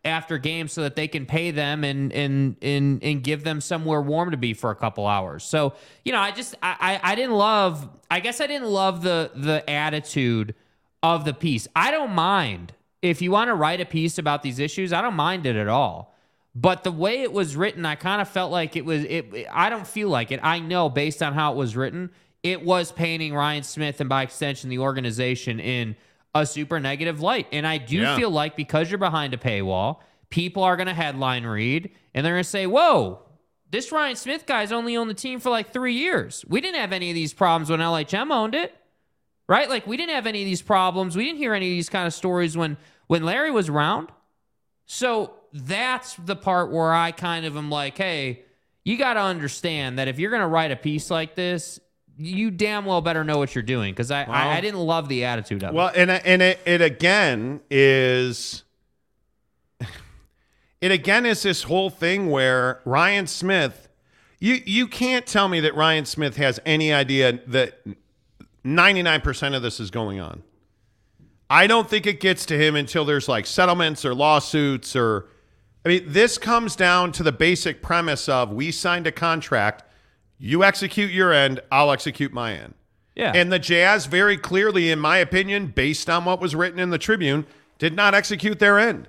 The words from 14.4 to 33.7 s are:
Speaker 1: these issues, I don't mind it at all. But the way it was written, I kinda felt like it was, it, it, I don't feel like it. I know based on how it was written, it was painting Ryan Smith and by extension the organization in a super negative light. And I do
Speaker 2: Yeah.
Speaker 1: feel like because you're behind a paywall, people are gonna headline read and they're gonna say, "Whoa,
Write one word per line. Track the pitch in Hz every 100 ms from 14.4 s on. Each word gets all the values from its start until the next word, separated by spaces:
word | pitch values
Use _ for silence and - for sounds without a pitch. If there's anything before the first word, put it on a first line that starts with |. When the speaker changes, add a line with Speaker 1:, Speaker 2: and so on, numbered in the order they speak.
Speaker 1:
these | 143 123
issues, | 143 196 185
I | 170
don't | 240
mind | 175 156 185
it | 139 110
at | 104
all. | 120 120 82 - _ _ _ _
But | 123 180 180
the | 185
way | 160 190 247
it | 262
was | 202 170 143
written, | 202 -
I | 165 151
kinda | 180 208
felt | 196 190 180
like | 175 160 170
it |
was, | 139 156
it, | 147 165 110
it, | 104 -
I | - 208
don't | 233 180
feel | 214 208
like | 135 113
it. | 135
I | 156 170
know | 165 180 156
based | 131 147 147
on | 151
how | 143 151
it | 131
was | 127 113
written, | 131 165 180 _ _ _
it | 175 180
was | 170 180 175
painting | - 170 165 156
Ryan | 147 147 147
Smith | 135 - 151 139
and | 135
by | 135
extension | 127 - 143 135 131
the | 127
organization | 135 131 123 110 127 127 - 113
in | 104 123 113 107 _ _ _
a | 151
super | 147 151 147 165
negative | 135 143 165 151
light. | 175 240 -
And | 147 156
I | 156
do | 117 160
Speaker 2:
Yeah. | 233 190
Speaker 1:
feel | 226
like | 156 156 -
because | 143 151 165
you're | 202
behind | 190 160 143
a | 123
paywall, | 127 104 95 92 107 156 _ _ _
people | 165 180 185
are | 185 180
gonna | 185
headline | 170 156 135 135 123
read | 117 107 117 151 190 _ _
and | 127 156
they're |
gonna | 175
say, | - 202 185
"Whoa, | 247 339 214 98 90 _ _ _ _ _